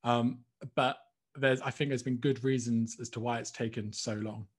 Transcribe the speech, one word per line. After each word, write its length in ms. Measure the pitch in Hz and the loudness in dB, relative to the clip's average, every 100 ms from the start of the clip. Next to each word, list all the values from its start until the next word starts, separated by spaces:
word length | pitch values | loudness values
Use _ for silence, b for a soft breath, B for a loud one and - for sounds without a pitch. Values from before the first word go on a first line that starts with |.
Um, 380 | 120 120 120 127 - _ 131 | 4 4 4 -2 -14 _ -6
but 240 | - 131 - _ _ _ - | 0 0 0 _ _ _ 0
there's, 240 | 135 131 | 2 4
I 100 | 135 | 0
think 200 | - 143 | -2 0
there's 120 | 131 | 0
been 140 | 131 127 | 0 0
good 260 | 143 131 | 2 2
reasons 540 | 131 131 117 113 113 - | 2 0 2 2 0 -4
as 80 | 120 | -10
to 100 | 120 | -6
why 180 | 117 120 | -2 -2
it's 140 | 104 | -6
taken 400 | - 113 113 104 | -4 -4 -2 -6
so 220 | - - | -6 -4
long. 340 | 107 107 110 104 | -4 -4 -8 -14